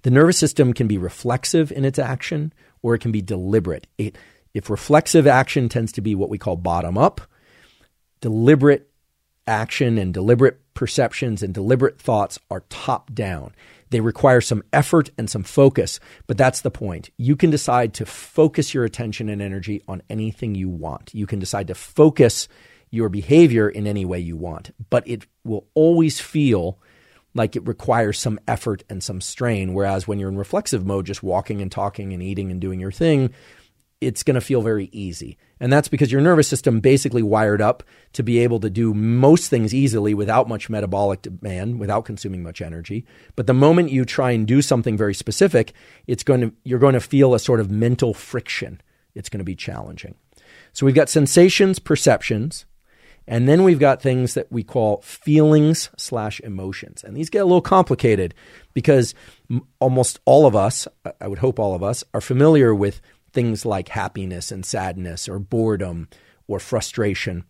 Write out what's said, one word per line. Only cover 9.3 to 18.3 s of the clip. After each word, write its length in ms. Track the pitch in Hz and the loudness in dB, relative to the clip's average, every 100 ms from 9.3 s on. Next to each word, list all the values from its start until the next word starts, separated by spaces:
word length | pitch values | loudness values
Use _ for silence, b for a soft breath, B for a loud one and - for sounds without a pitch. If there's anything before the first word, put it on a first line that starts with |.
| _ - | _ -4
action 520 | 107 110 - 127 113 | -4 -4 -2 0 0
and 160 | 92 | -2
deliberate 460 | 90 101 120 135 - _ | -2 2 4 4 2 _
perceptions 680 | - 117 - 120 - 127 107 | -8 -4 -2 -2 -2 -6 -6
and 100 | 98 | -6
deliberate 480 | 92 101 127 135 - | -4 0 2 0 -2
thoughts 380 | - 107 98 - _ | -2 -2 -2 -8 _
are 140 | 92 _ | -14 _
top 440 | - - 127 - | -10 -6 -6 -6
down. 420 | 107 98 85 64 _ b b b | -8 -8 -8 -12 _ b b b
They 100 | 120 | -2
require 400 | 113 - 139 127 | -2 2 4 4
some 220 | - 110 - | 2 -6 -2
effort 380 | 139 143 170 143 - | -2 2 2 0 -8
and 100 | 110 | -8
some 140 | 107 | -8
focus, 580 | 90 - 139 131 85 - b b - | -4 4 4 4 -4 -8 b b -8
but 120 | 98 | 0
that's 240 | 131 - | 0 0
the 80 | - | -8
point. 400 | - 104 80 - - | -8 -10 -10 -14 -6
You 200 | 120 147 | -2 2
can 140 | 170 | 2
decide 420 | 151 - 123 117 | 2 0 0 0
to 120 | - 110 | -4 -12
focus 680 | - - | -12 -6